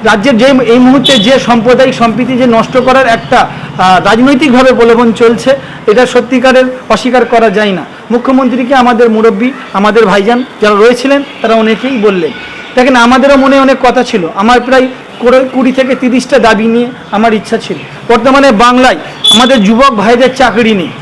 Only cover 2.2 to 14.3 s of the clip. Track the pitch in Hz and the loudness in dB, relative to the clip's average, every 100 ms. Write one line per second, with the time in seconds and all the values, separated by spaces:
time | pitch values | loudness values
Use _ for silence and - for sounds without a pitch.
2.2 | 254 254 254 226 - 254 247 254 254 226 | -4 0 0 0 0 -2 0 0 0 -2
3.2 | - 240 - - - - 185 185 185 220 | 0 0 0 -6 -12 -2 2 2 2 2
4.2 | 254 285 311 247 262 226 233 226 240 220 | 2 2 2 2 2 2 2 2 2 2
5.2 | 233 240 254 269 - - - 214 247 247 | 0 2 -2 -2 -4 -8 0 0 2 0
6.2 | 233 254 262 254 254 254 - 214 254 247 | -2 0 2 2 0 -4 -6 -4 0 0
7.2 | 233 233 226 196 208 180 139 - - 233 | 0 0 0 0 -2 -4 -8 -18 -4 -4
8.2 | 240 262 262 240 247 277 240 226 240 220 | 0 0 0 -2 0 2 2 2 2 2
9.2 | 226 196 247 277 - 233 208 214 214 202 | 0 0 -4 -6 -10 -2 0 2 2 0
10.2 | 196 240 254 - 208 208 226 247 269 277 | 0 -2 -4 -4 0 2 2 2 0 -2
11.2 | 277 - 220 226 220 220 254 262 208 190 | -4 -8 -2 0 0 -2 -4 -2 -2 -2
12.2 | 156 120 - - - - 254 254 233 254 | -4 -8 -16 -18 -6 0 0 2 2 2
13.2 | 277 277 262 269 262 262 247 240 247 220 | 2 2 2 2 2 2 0 0 -2 -4
14.2 | 160 | -4